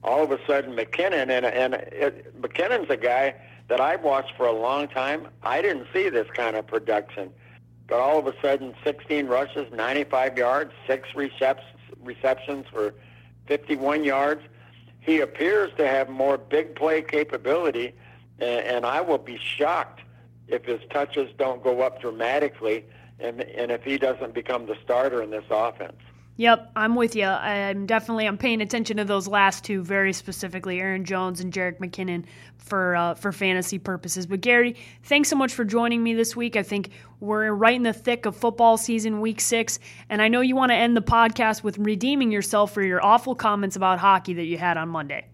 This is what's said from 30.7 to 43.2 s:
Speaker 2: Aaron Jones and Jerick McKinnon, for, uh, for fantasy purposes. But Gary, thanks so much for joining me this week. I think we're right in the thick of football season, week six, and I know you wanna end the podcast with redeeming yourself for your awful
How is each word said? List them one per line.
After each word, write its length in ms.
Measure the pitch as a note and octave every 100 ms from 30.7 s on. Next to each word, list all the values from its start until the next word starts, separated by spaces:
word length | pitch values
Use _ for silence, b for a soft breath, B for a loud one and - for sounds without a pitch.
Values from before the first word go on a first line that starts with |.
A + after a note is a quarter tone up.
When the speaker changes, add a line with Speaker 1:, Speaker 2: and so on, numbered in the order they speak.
| F3+
Speaker 2:
Aaron 240 | F#3+ F#3+
Jones 340 | F#3 F#3+ F#3 F3+
and 120 | F#3
Jerick 260 | F3+ F3+ F3
McKinnon, 460 | F#3 - F#3 F3 F3 B B B
for, 400 | - G3+ F3+ F3
uh, 180 | E3+
for 160 | E3+ G3+
fantasy 480 | F#3 G3 F#3 F#3 F#3+
purposes. 480 | - F3+ F3+ F#3 F3
But 140 | F#3+
Gary, 340 | A#3+ A#3+ A#3+ A#3 B B
thanks 260 | - C#4+ C#4+
so 80 | C#4+
much 160 | C4+
for 120 | B3+
joining 380 | A3 A3+ A#3 A#3
me 120 | A#3
this 200 | A3+ A3+
week. 220 | A#3 A#3+ A3
I 60 |
think 280 | F#3+ G3+ G3 B B B
we're 320 | G3+ G#3+ G#3+
right 240 | G#3 A3 B3
in 60 |
the 100 | A#3
thick 320 | A3 - A#3+
of 100 | A3+
football 440 | - A#3 - A#3 A3+
season, 420 | A3+ A3+ A3 G#3+
week 200 | A3 A3
six, 380 | - A#3 A3+ - B B B
and 140 | G#3+
I 60 | A3
know 120 | A#3+
you 160 | B3+ C4
wanna 180 | B3+
end 220 | A#3 A#3 A#3
the 60 |
podcast 600 | A#3 A#3 A3+ A3+ A3 G#3+
with 140 | G#3+ G3
redeeming 540 | G#3 G#3 B3 C#4+ B3
yourself 400 | G#3 G3 G#3+ G#3
for 100 | G#3
your 220 | G3 F3+
awful 300 | G3+ A#3